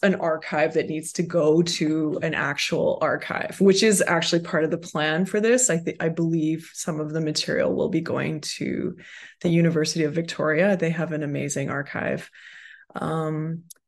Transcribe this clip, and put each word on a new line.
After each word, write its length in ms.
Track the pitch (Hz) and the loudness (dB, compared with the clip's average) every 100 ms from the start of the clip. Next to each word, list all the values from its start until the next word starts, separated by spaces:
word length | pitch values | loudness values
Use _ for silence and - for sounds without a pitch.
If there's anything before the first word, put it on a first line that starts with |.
an 120 | 202 180 | 0 2
archive 600 | 170 156 - 156 156 160 | 0 -2 -2 0 2 0
that 120 | - | -2
needs 240 | 156 156 | -4 -6
to 100 | - | -6
go 380 | 170 170 151 160 | -2 2 4 6
to 560 | 170 - 156 156 156 - | 4 0 0 0 0 -2
an 120 | 165 | -2
actual 640 | 147 143 - - 156 156 - | -2 -2 -2 -2 0 0 0
archive, 580 | 151 131 - - - - | 0 -2 -4 -6 -6 4
which 240 | 196 196 | 6 6
is 180 | 220 185 - | 6 4 4
actually 360 | 170 - 170 | 2 2 0
part 200 | 170 165 | 0 0
of 80 | 156 | 0
the 60 | 170 | -2
plan 480 | - 160 156 160 190 | -4 -2 0 0 0
for 160 | 214 | 0
this. 280 | 226 247 - | 2 4 4
I 100 | 170 | 0
thi-, 180 | 165 - | -2 -4
I 80 | 165 | -2
believe 640 | 165 165 165 156 160 - | 0 0 2 0 -2 -6
some 280 | - - 151 | -10 -6 -4
of 100 | 151 | -4
the 80 | 160 | -2
material 560 | 156 151 - 143 139 - | -2 -2 -2 0 0 0
will 140 | - | 0
be 100 | 160 | 0
going 400 | 165 131 139 156 - - | -2 -4 -4 -6 -8 -8
to 400 | - - - - - - - - | -6 -4 -6 -8 -18 -20 -20 -4
the 80 | 175 | 2
University 560 | 170 170 165 156 170 151 | 4 4 2 0 0 0
of 80 | |
Victoria. 640 | 160 165 - 156 156 196 185 | -2 -4 -2 0 2 4 2
They 140 | 165 | 0
have 200 | 165 160 | -2 -4
an 120 | 151 | -4
amazing 460 | 147 143 143 143 139 | -4 -4 -4 -4 -4
archive. 600 | 139 143 - - - - - - - - - _ - | -4 -6 -6 -4 -4 -8 -20 -20 -20 -20 -20 _ -8
Um, 680 | 160 160 156 156 160 165 - - | -4 -4 -4 -4 -4 -8 -12 -20